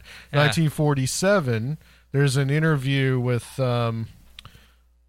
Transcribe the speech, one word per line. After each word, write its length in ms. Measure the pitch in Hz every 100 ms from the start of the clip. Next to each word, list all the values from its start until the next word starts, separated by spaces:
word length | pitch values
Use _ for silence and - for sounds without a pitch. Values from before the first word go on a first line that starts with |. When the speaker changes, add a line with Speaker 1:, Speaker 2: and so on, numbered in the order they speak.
| - - -
Speaker 1:
Yeah. 120 | 143 151
Speaker 2:
Nineteen 240 | 165 156
forty-seven, 1080 | - 151 139 131 - 190 202 131 113 120 156 - _ _
there's 240 | 135 143 131
an 120 | 135
interview 680 | 151 160 147 131 139 131 131
with, 400 | 123 120 - -
um, 480 | 127 120 117 113 110 - - - - - _ _ _ _